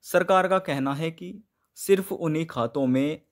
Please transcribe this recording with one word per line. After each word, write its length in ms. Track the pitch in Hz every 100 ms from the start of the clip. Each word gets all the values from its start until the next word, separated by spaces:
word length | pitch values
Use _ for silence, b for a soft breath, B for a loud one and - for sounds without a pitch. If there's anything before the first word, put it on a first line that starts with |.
सरकार 440 | - 180 175 190 185
का 100 | 190
कहना 340 | 185 139 135
है 160 | 139 165
कि 240 | 165 180 208 _ _ _ -
सिर्फ 340 | - 190 190
उन्हीं 340 | - 165 156 160
खातों 400 | - 117 143 135
में 340 | 127 143 160 _